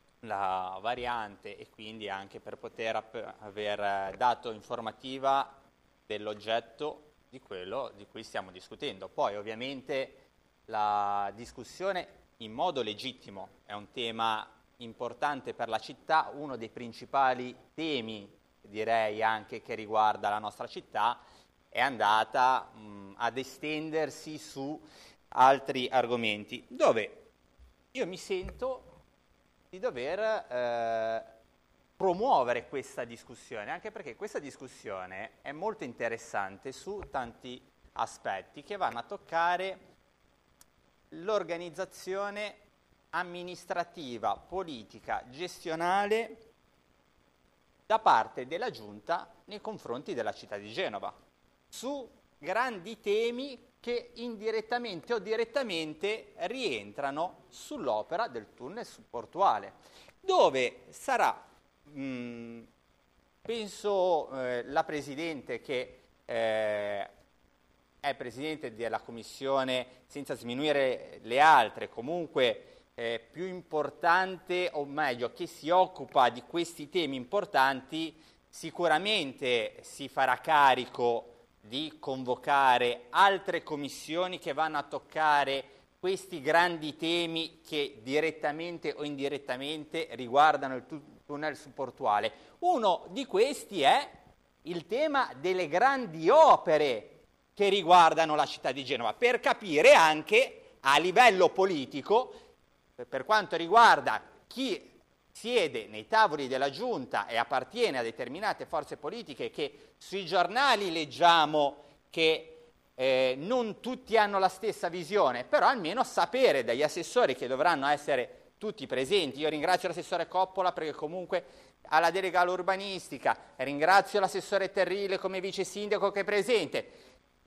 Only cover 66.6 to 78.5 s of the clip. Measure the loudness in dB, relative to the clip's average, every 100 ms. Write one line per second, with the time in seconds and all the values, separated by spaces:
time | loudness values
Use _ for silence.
66.6 | 0 -2 -4 -6 -8 -14 _ _ _ _
67.6 | _ _ _ _ -6 -6 -8 -8 -8 -8
68.6 | -10 -8 -6 -6 -8 -14 -16 -8 -2 0
69.6 | 0 -2 -4 -12 _ -12 -10 -8 -8 -4
70.6 | 0 2 2 0 -6 -16 -2 6 8 8
71.6 | 6 0 -8 -8 -6 -6 -4 2 2 2
72.6 | -6 -20 _ -8 -6 -6 -8 -12 -10 -10
73.6 | -6 -4 -4 0 2 4 2 -4 -4 -2
74.6 | -2 -4 -6 -2 -2 -2 -4 -6 -12 -8
75.6 | 2 4 4 0 -2 4 4 4 -6 -4
76.6 | -4 -8 -6 -2 -2 -4 -4 -4 0 4
77.6 | 4 2 -6 -8 -8 -10 -20 _ _